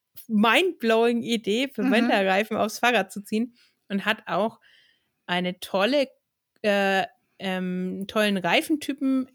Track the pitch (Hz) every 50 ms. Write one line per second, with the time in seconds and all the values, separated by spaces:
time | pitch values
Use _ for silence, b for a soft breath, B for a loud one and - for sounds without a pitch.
0 | _ _ _ - - - 220 202 220 226 226 294 381 370 - - 233 226 220 226
1 | 233 240 240 233 - 226 240 220 - 196 208 240 277 262 - - 185 - 208 226
2 | 233 240 254 202 190 190 185 196 220 - 220 202 208 220 - - - 240 247 202
3 | 190 - - 202 202 - 214 220 240 247 b b b b b b _ - 202 196
4 | - 208 220 - - - 170 180 208 226 - b b b b b b b b b
5 | b b _ _ _ - 180 180 180 180 180 - - - - 185 196 233 277 294
6 | 262 262 _ _ _ _ _ _ _ _ _ _ - 214 202 202 196 196 196 190
7 | - - _ _ _ _ _ - 190 196 185 185 185 180 180 180 180 185 185 190
8 | 196 - - 220 208 208 196 190 180 170 196 285 330 - 320 294 - - 269 -
9 | 269 269 262 262 254 -